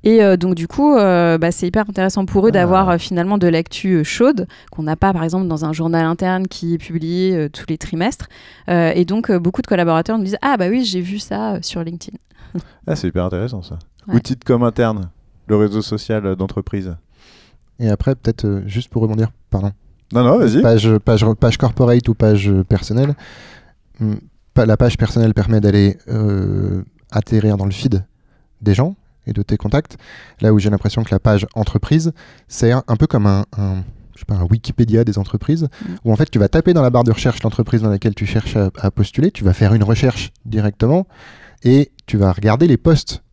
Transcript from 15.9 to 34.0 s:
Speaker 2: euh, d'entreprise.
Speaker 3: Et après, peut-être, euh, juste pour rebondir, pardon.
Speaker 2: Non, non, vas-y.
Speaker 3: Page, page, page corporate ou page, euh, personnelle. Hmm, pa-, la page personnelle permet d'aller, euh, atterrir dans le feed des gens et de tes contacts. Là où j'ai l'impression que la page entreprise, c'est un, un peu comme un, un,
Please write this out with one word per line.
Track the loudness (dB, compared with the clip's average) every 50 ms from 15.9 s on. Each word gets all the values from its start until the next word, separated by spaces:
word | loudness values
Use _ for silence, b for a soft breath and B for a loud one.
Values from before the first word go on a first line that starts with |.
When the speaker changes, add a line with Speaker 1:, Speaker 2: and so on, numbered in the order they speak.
| -8 -8 -6 -4 -4 -4 -2
Speaker 2:
euh, | -4 -4
d'entreprise. | -4 -4 -6 -6 -8 -8 -6 -8 -8 -8 -8 -12 -12 _ b b b b b b b b b b b _ _ _ -4
Speaker 3:
Et | -2 -2
après, | 0 0 0 -2 -2
peut-être, | 0 -2 -4 -4 -2 -2
euh, | -4 -4 -4 -6
juste | -6 -6 -8 -8 _
pour | -4 -2 -2
rebondir, | 0 0 -2 -2 -2 -4 _ _ _
pardon. | -4 -4 -4 -4 -6 _ _ _ _ _ _ _
Speaker 2:
Non, | 0 2 4
non, | 4 4 4
vas-y. | 4 2 4 4
Speaker 3:
Page, | 4 4 4 4 4 4 2
page, | 2 2 2 2 2 2 0 2 2
page | 0 0 2
corporate | 2 0 -2 2 2 2 4 4 2 2 0
ou | 0
page, | 2 4 4 4 4 2 2
euh, | 2 2 2
personnelle. | 0 -2 -2 -2 -2 -2 0 0 0 -2 B B B B B B B B B B B B _ _ _ _ -4
Hmm, | -4 -4 -4 -6 -10 -20 _ _ _ _ _
pa-, | 0 2
la | 2 2
page | 4 2 0 2
personnelle | 0 -2 0 2 2 2 2 2
permet | 2 0 2 0 2
d'aller, | 2 4 4 4 4 4 2 -2 _ -6
euh, | -4 -2 0 0 0 0 -2 -2 -2 -2 -2 -2 -4 -4 -6 -10 _ _ _ _
atterrir | -4 -4 -2 0 0 2 2 2 0
dans | 0 -2
le | -4
feed | -4 -2 -2 -2 -2 -2 -4 _ _ _ _ _ _ _ _ _ _ _
des | 0 0 2
gens | 2 0 -2 -4 _ _ _ _ _ _
et | -6 -6
de | -6
tes | -2 -2 -4
contacts. | -4 -2 0 -2 -2 -2 -4 -18 B B B B B B B B B
Là | 2 4 4
où | 4
j'ai | 2 2
l'impression | 0 0 -2 -2 -2 -2 -2
que | -2
la | -2 0
page | _ 2 2 2 0 -4 _
entreprise, | -4 -4 -2 -2 -4 0 2 0 0 0 -2 -6 B B B B B B
c'est | B -6 0 2 2
un, | 2 0 0
un | -2 0
peu | 0 0
comme | 0 2 2 2
un, | 4 2 2 -2 _ -6
un, | -4 -4 -4 -4 -4 -8 -10 -16 -20